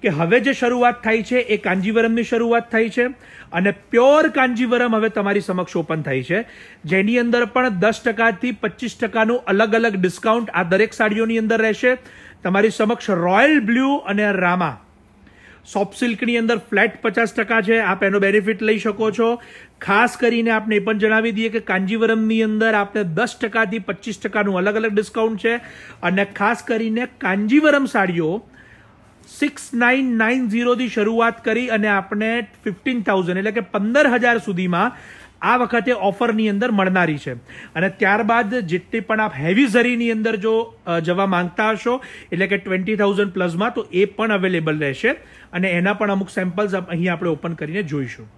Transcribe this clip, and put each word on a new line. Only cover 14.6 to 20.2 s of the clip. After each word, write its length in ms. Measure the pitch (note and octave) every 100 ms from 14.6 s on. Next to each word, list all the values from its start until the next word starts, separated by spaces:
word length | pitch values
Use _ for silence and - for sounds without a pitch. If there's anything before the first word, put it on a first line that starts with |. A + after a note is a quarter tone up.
| E3 B2+ - _ _ _ - - - - -
સોફ્ટ 240 | G#3 G3+ -
સિલ્કની 400 | B3 A3+ A#3+ A#3
અંદર 200 | A3+ A#3
ફ્લેટ 440 | - G3+ A3 -
પચાસ 320 | A#3 G#3 A#3
ટકા 280 | - G#3+ A3+
છે, 180 | G3+ A3+
આપ 240 | G3+ F#3+
એનો 160 | G3 G3
બેનિફિટ 420 | G3 G#3 G3+ G#3+
લઈ 160 | A3 A3
શકો 340 | A3 G3+ A3
છો. 300 | G#3+ A3+ A#3+ - - - _
ખાસ 360 | - G3+ A#3+
કરીને 320 | -